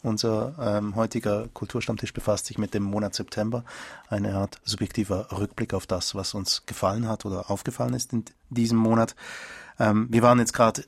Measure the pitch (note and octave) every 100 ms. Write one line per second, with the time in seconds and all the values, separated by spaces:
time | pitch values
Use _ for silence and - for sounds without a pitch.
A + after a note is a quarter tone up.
0 | A#2+ G#2+ A2+ A2 B2 D#3+ A2 G#2 G#2 A2
1 | A2+ A#2 G#2 G#2 A#2+ - G#2+ A#2 - G#2+
2 | - - - G2+ - A2 G2+ G#2+ G2+ G#2
3 | G2+ - F#2+ - A2 A#2+ A#2+ - - -
4 | - G#2 G2+ G2 G2 - - G2+ G#2 -
5 | G2+ F#2+ - G2 G#2 - A2+ F#2+ - F2+
6 | - G2+ F#2+ G2+ - - - - F#2+ A2
7 | A2+ G#2+ G#2 F#2 - G2+ A2+ - B2 B2
8 | - A#2 - _ - A#2 A#2 A#2 A2+ A2+
9 | A2+ - - - - - - - A2 G#2+
10 | A#2+ A2+ B2 B2 A2+ - A2+ -